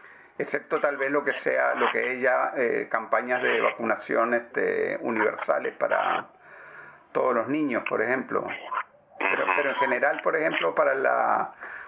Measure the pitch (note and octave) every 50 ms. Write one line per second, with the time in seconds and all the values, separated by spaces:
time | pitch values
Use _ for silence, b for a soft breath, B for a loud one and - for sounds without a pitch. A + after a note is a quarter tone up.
0 | B B B B B B B - C#3 - - D3 - - D#3 D3 D3+ C#3+ C#3+ C3
1 | C3+ C3+ D3 D3 - C#3 C3 - - C#3 C3 C3 C3 B2+ C3 B2+ B2+ A#2+ - A#2
2 | A#2 B2 C3 B2 B2+ B2+ B2+ C3 C3+ - - C#3+ B2 A2+ - A#2 A2+ - - A2+
3 | A2 - A2+ A2+ B2 B2 B2+ B2 B2+ B2 A#2+ A2+ A2+ A2 - - A2+ A2+ G#2+ -
4 | - - A#2+ A#2 A#2 A#2+ A#2+ A#2 A#2+ - - A2 F#2+ F2+ F#2 F2+ F2+ F#2 G2+ -
5 | - B2 A2+ A2 G#2+ - - - - - - - - - - - - - - G1+
6 | - - - - - - - B B B B B B B B B B B B B
7 | B _ - C#3+ C3 B2+ B2 A#2 G#2+ A#2 C#3+ D#3 D3+ C3+ A#2 - - - B2 A2
8 | A2 A#2+ C3 C3 - - - - - - - - - - - - - - - -
9 | _ _ - - - G2 F#2 - - F#3+ F#2 D3+ C#3+ C3+ B2 - C3+ B2+ B2 A#2+
10 | C3+ D3 D#3+ - - F3 E3 D#3+ D3+ E3 D#3 - E3+ E3 D#3+ E3 D3+ C#3 C3+ C3+
11 | C3 B2+ B2 B2 A#2 A#2+ G#2+ - - - B B B B B B B